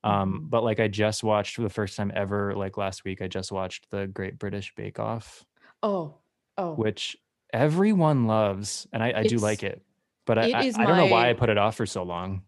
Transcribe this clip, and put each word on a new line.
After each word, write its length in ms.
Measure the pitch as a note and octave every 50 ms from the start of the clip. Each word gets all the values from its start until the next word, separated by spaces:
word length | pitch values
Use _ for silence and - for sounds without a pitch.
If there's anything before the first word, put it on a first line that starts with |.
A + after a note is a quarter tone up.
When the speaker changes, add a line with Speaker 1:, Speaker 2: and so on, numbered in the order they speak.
| -
Speaker 1:
Um, 280 | G#2+ G#2 G2+ G2 F#2+ F#2+
Speaker 2:
Mm-hmm. 120 | - D#2 D#2+
Speaker 1:
but, 160 | A#2+ A#2 A2+
like, 160 | A#2 A2 G#2+
I 80 | A2+ G#2+
just 340 | F#2+ G#2+ G#2+ G#2+ G#2+ -
watched 320 | - A2 G#2+ G#2 G2+ - -
for 80 | -
the 80 | A#2 G2+
first 260 | - - G#2+ F#2+ -
time 140 | - G#2 G2+ G2
ever, 400 | - G2+ F#2+ G2+ G2+ G2+ G2+ G2+
like, 200 | G2+ G3 G3 -
last 280 | G#2 G2+ F#2+ F#2+ - _
week, 180 | G2 F#2+ -
I 60 | F#2+ F#2
just 240 | - F#2+ F#2 -
watched 380 | G2 F#2+ F#2+ F#2 - - _ _
the 160 | - G2+ G2 G2
Great 300 | G2 - F#2+ F#2+ - -
British 360 | - G2+ G2 G2+ G2 - _
Bake 240 | - G#2 G2+ - -
Off. 460 | A2 A2 A2+ A#2 - - - - _ _ _ _ _ - _ _
Speaker 2:
Oh, 340 | - G#3+ G3+ F#3 D#3+ D3 D3+ _ _ _ _ _ _ _ _ -
oh. 160 | F#3+ E3+ D#3+
Speaker 1:
Which 420 | D3 A2 G#2+ G#2 - - - - _ _ _ _ _ _ _
everyone 760 | - A#2 B2+ D3+ D3+ F3+ G3 G#3+ G#3+ F#3 D#3+ D#3 D3 C3 A#2
loves, 600 | A2 A2 A2 G#2+ G2+ G2 F#2+ G#2 G2+ - - - _
and 100 | - A#2
I, 100 | A2+ A#2+ A#2+ G#2+
I 40 | A2
do 120 | G#2+ A#2+
Speaker 2:
It's, 60 | A#2
Speaker 1:
like 200 | G#2 G#2+ G#2+ G#2
it, 200 | - G2 - - _ _ _ _ _ _ _ _ _
but 120 | - A2+ A2
I, 80 | A2+ A#3
Speaker 2:
it 60 | B3+
Speaker 1:
I, 80 | - C4
Speaker 2:
is 120 | C4 A3 G#3+
Speaker 1:
I 80 | -
don't 100 | - E3+
know 100 | F3+ E3
why 220 | B2+ - A2+ A#2+ B2
I 40 | A#2
Speaker 2:
my 40 | -
Speaker 1:
put 120 | B2 A2+
it 80 | G#2+ G2+
off 180 | G2+ A2 A2
for 100 | - A2+
so 160 | G2 - F#2+
long. 400 | F2+ F2+ F2 F2 F2+ F#2+ F#2+ F#2+ F#2+